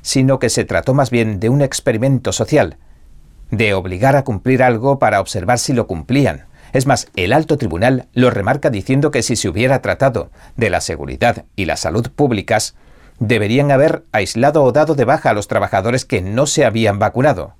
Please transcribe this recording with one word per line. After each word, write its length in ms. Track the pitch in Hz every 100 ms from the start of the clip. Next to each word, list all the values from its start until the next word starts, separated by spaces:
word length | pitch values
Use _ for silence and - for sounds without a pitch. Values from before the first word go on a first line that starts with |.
sino 360 | - 135 131 131
que 120 | 120
se 160 | - 101
trató 260 | 90 82
más 180 | 135 127
bien 300 | 117 110 98
de 80 | 110
un 140 | 139
experimento 720 | 135 - - 110 131 131 101
social, 440 | 92 113 143 92 - - - - - - - -
de 220 | 107 110
obligar 440 | 98 92 92 131 143
a 60 |
cumplir 400 | 135 98 127 131
algo 360 | 127 113 131 135
para 220 | 117 101
observar 380 | 98 98 92 123
si 140 | -
lo 140 | 123 107
cumplían. 580 | 85 - 131 123 73 - - -
Es 120 | 131 131
más, 220 | 120 - -
el 160 | 90
alto 240 | 139 160 147
tribunal 500 | 107 85 120 131 -
lo 180 | 123 127
remarca 380 | 107 98 139 156
diciendo 420 | 107 92 135 147
que 120 | 131
si 120 | 110
se 140 | 113 101
hubiera 320 | 87 127 131
tratado 500 | 101 90 135 113 - - - -
de 120 | 110
la 140 | 87
seguridad 640 | - 78 71 64 120 - - -
y 80 |
la 140 | 87 76
salud 320 | 90 95 123
públicas, 640 | - 143 107 - 107 - - - - - -
deberían 520 | 110 113 104 123 143
haber 340 | 135 156 - -
aislado 500 | 110 98 113 135 156
o 100 | 131
dado 220 | 143 156
de 120 | 143 117
baja 240 | 151 135
a 40 |
los 140 | 104 101
trabajadores 560 | 107 101 98 101 131
que 160 | - 104
no 260 | 92 113 151
se 200 | - 127
habían 320 | 110 110 101
vacunado. 560 | 107 117 147 95 76